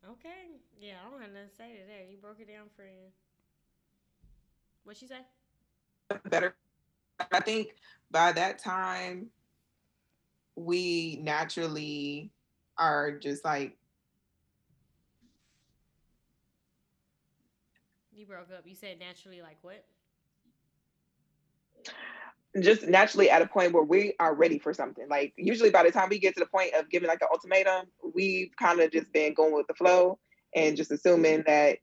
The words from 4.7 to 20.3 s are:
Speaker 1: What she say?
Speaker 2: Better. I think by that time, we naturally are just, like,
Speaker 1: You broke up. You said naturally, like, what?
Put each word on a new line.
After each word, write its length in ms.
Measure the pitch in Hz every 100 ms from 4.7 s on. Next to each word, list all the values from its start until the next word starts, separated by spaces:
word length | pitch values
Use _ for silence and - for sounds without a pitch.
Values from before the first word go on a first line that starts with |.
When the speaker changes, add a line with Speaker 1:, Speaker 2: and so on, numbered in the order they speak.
| _
Speaker 1:
What 120 | - 208
she 120 | 254
say? 180 | 254 254 _ _ _ _ _ _ _ _ 202 -
Speaker 2:
Better. 240 | 165 180 _ _ _ _ _ _ _ -
I 80 | 185
think 340 | 196 220 214 _ _ _ _
by 180 | 160 175
that 280 | 170 185 202
time, 720 | 208 185 185 185 180 180 233 _ _ _ _ _ _ _ _ _ _ _ _
we 640 | - 170 180 180 170 165 160
naturally 1080 | 151 151 160 - 165 151 151 147 143 147 147 _ _ _ _ -
are 400 | 165 147 147 147
just, 260 | 143 143
like, 320 | 160 143 135 _ _ _ _ _ _ _ _ _ _ _ _ _ _ _ _ _ _ _ _ _ _ _ _ _ _ _ _ _ _ _ _ _ _ _ _ _ _ _ _ _ _ _ _
Speaker 1:
You 140 | 208 208
broke 240 | 185 180 185
up. 100 | 170
You 80 |
said 240 | 185 202 170
naturally, 440 | 180 180 190 180
like, 160 | 165 160
what? 220 | 175 202 _ _ _ _ _